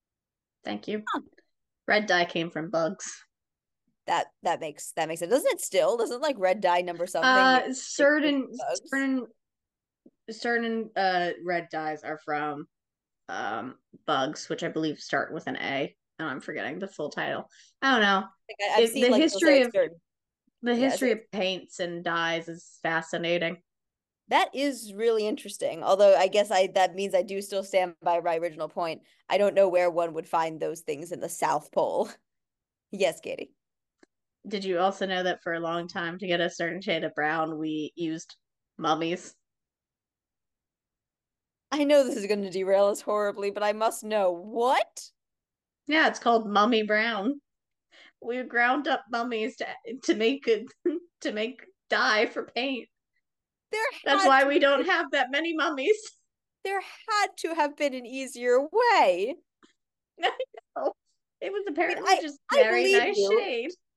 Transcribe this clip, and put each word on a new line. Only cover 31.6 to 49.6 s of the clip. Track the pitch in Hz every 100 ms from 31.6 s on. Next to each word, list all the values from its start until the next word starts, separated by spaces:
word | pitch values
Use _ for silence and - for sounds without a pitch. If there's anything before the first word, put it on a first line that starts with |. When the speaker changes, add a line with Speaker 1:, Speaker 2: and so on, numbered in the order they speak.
| -
Speaker 2:
Pole. | - 123 101 - -
<laughs> | _ _ _ _ _ _ _
Yes, | 190 180 160
Katie. | - 82 - _ _ _ _ _ _ _ _ _ 196
Speaker 1:
Did | 202
you | 190 170
also | 190 196 190
know | 185
that | 180 170
for | 180
a | 165
long | 165 170 175
time, | 190 170 180
to | 190
get | 175
a | 170
certain | - 170 175
shade | 196 165
of | 156 147
brown, | 151 160 156 156
we | 156 156 151 -
used | 160 165 - - _ _ _ -
mummies? | 156 160 165 180 - _ _ _ _ _ _ _ _ _ _ _ _ _ _ _ _ _ _ _ _ _ _ _ -
Speaker 2:
I | 294
know | 285 285
this | 254 254
is | 196
gonna | 208 196
derail | 185 190 196 202
us | 214
horribly, | - 208 208 196 202
but | 202
I | 208
must | 214 220 220
know. | 214 214 190
What? | 170 208 226 247 330 - - - _ _ _ _ _ _ _ -
Speaker 1:
Yeah, | 311 254
it's | 220
called | 240 233 208
mummy | 202 311 220
brown. | 214 214 226 208 214 285 _ _ _ _ _ _ - _
We | 233 247
ground | 240 240 240 285 302
up | 254 220
mummies | 240 247 220 233
to, | -